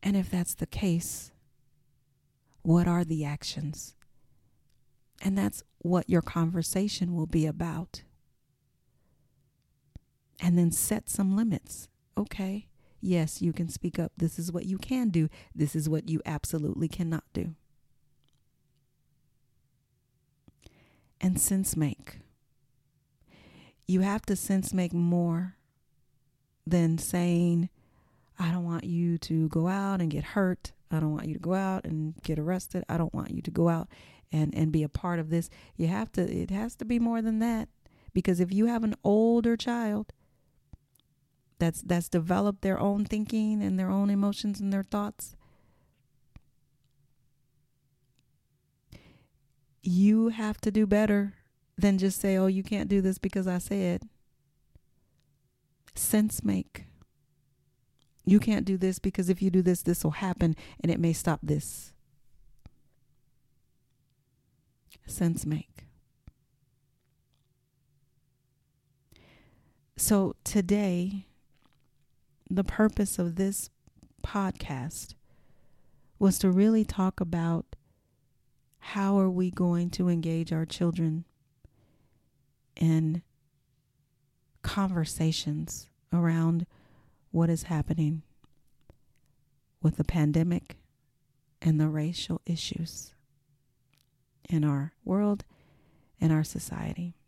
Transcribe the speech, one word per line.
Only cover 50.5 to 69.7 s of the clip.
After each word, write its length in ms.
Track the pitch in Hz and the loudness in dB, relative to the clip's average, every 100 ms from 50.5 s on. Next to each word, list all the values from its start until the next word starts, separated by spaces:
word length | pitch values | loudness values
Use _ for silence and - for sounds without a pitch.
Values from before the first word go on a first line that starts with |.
| 214 | -2
to 120 | - | 0
do 140 | 208 214 | 2 4
better 480 | 208 214 202 202 - _ _ _ - | 4 4 2 0 -6 _ _ _ 2
than 220 | 202 190 | 4 4
just 220 | 190 185 | 2 0
say, 160 | 196 190 | 0 2
"Oh, 100 | 190 | 2
you 160 | 190 | 2
can't 260 | 190 208 185 | -2 -4 0
do 120 | 196 | 2
this 180 | 190 190 | 2 0
because 280 | 196 196 185 | -2 -2 -2
I 120 | 180 | -2
said." 500 | - 202 180 180 226 _ _ _ _ _ _ - _ _ _ _ _ _ _ _ _ _ _ | -2 -2 0 -2 -6 _ _ _ _ _ _ -20 _ _ _ _ _ _ _ _ _ _ _
Sense 480 | - - 214 214 - | -6 0 2 2 0
make. 440 | 208 190 - - - - - _ _ _ _ _ _ _ _ _ _ _ | -2 -2 -4 -12 -20 -20 -20 _ _ _ _ _ _ _ _ _ _ _
You 160 | - 202 | 6 6
can't 240 | 214 208 | 6 0
do 120 | 185 190 | 0 0
this 220 | 185 185 | 0 0
because 300 | 190 185 180 | -4 -2 0
if 140 | 185 | 2
you 80 | 190 | 4
do 120 | 185 | 4
this, 200 | 180 175 | 4 2
this 200 | - 175 | 2 0
will 100 | 160 | 0
happen 440 | 147 190 180 170 160 - - | -2 -4 0 2 0 -6 -4
and 100 | - | -2
it 80 | - | 2
may 140 | 165 | 2
stop 280 | 160 - 151 | 0 0 -2
this. 500 | 156 151 - - - - _ _ _ - - - - _ _ _ _ _ _ _ _ _ _ _ _ _ _ _ _ _ _ _ _ _ _ - - | 0 -2 -2 -12 -16 -20 _ _ _ -20 -20 -20 -20 _ _ _ _ _ _ _ _ _ _ _ _ _ _ _ _ _ _ _ _ _ _ -20 -14
Sense 380 | - 170 165 | -2 0 0
make. 420 | 151 151 - - - _ _ _ - _ _ _ _ _ _ _ _ _ _ _ _ _ _ _ _ _ _ _ _ _ _ _ _ _ _ _ _ _ - _ _ _ _ | -4 -6 -8 -20 -20 _ _ _ -20 _ _ _ _ _ _ _ _ _ _ _ _ _ _ _ _ _ _ _ _ _ _ _ _ _ _ _ _ _ -20 _ _ _ _